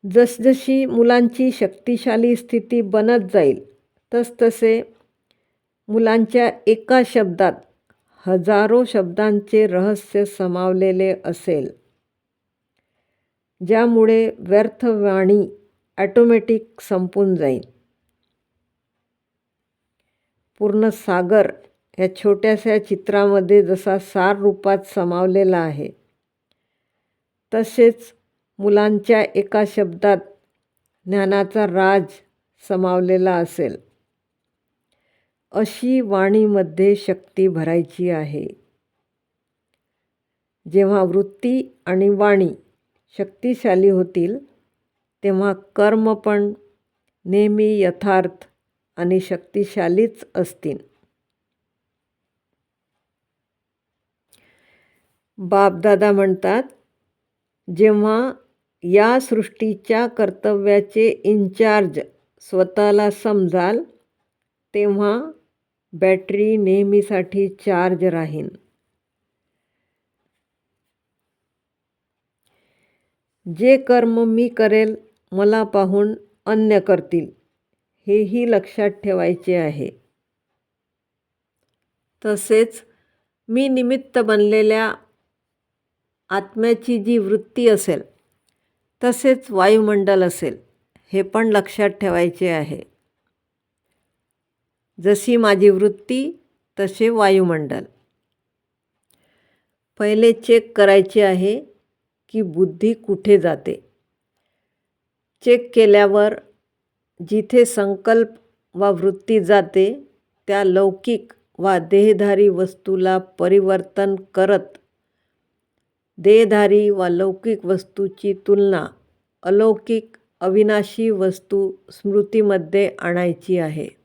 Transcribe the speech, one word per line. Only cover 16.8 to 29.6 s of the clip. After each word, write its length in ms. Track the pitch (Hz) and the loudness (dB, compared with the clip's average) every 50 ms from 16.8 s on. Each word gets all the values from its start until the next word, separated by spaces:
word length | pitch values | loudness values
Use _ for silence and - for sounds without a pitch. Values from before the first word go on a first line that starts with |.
संपून 540 | - - 208 185 185 180 - 196 202 190 185 | -8 -6 -4 -4 -4 -4 -2 -2 0 0 0
जाईल. 280 | 165 156 135 131 120 - _ _ _ _ _ _ _ _ _ _ _ _ _ _ _ _ _ _ _ _ _ _ _ _ _ _ _ _ _ _ _ _ _ _ _ _ _ _ _ _ _ _ _ _ _ _ _ _ _ _ _ _ _ _ _ _ _ _ _ | 0 0 -2 -2 -4 -8 _ _ _ _ _ _ _ _ _ _ _ _ _ _ _ _ _ _ _ _ _ _ _ _ _ _ _ _ _ _ _ _ _ _ _ _ _ _ _ _ _ _ _ _ _ _ _ _ _ _ _ _ _ _ _ _ _ _ _
पूर्ण 280 | 208 208 202 214 220 220 | -4 -2 0 0 0 0
सागर 640 | 214 220 - - 185 180 185 175 214 214 - - - - _ _ _ _ _ _ _ - | -2 -4 -6 -4 -2 -2 0 2 2 2 2 2 -2 -10 _ _ _ _ _ _ _ -4
या 160 | 185 185 185 | -4 -4 -4
छोट्याशा 640 | - - 208 202 202 208 220 214 208 - 226 208 214 | -2 0 0 0 2 2 0 0 0 0 -2 -2 -2
चित्रामध्ये 840 | 208 - 202 190 - - 202 202 202 202 202 196 185 175 202 208 | -2 -4 -8 -6 -4 -2 0 0 2 2 2 0 2 4 4 4
जसा 360 | 190 170 190 185 - 202 190 190 | 4 4 -2 -4 -2 -4 -4 -4
सार 380 | 190 - - 202 180 190 202 | -6 -6 -4 0 0 0 0
रूपात 500 | 196 202 202 196 196 - 196 196 190 196 | 2 0 0 0 0 -2 -2 -2 -2 -4
समावलेला 720 | - - 202 180 175 175 175 185 190 185 196 196 185 185 175 | -8 -6 -4 -4 -2 -2 -2 -2 0 2 2 2 2 0 0
आहे, 320 | 165 160 147 143 143 - - _ _ _ _ _ _ _ _ _ _ _ _ _ _ _ _ _ _ _ _ _ _ _ _ _ _ _ _ _ _ _ | -2 -4 -6 -8 -12 -12 -14 _ _ _ _ _ _ _ _ _ _ _ _ _ _ _ _ _ _ _ _ _ _ _ _ _ _ _ _ _ _ _
तसेच 600 | - 220 226 220 - - 233 233 226 233 - - _ _ _ _ _ _ _ _ _ - | -4 -4 -4 -2 2 4 4 4 4 0 -16 -20 _ _ _ _ _ _ _ _ _ -4
मुलांच्या 640 | 196 208 202 208 208 214 214 202 202 - 233 214 | 0 2 2 4 2 2 0 -2 0 0 0 0
एका 420 | 208 - - 202 202 202 - 208 | 0 -2 -4 -6 -6 -2 -2 -2